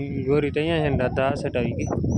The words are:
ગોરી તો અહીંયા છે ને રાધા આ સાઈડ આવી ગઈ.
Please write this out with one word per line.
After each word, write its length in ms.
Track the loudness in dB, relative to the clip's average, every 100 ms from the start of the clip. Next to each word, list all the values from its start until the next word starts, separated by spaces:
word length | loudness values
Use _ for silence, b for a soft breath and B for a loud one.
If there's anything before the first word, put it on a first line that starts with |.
| -4 -4 0
ગોરી 220 | 2 2
તો 40 | 0
અહીંયા 240 | 0 2
છે 60 | 2
ને 40 | 2
રાધા 260 | 0 2 0
આ 40 | 0
સાઈડ 160 | -2 -2
આવી 160 | -2 -2
ગઈ. 100 | -2 -2 0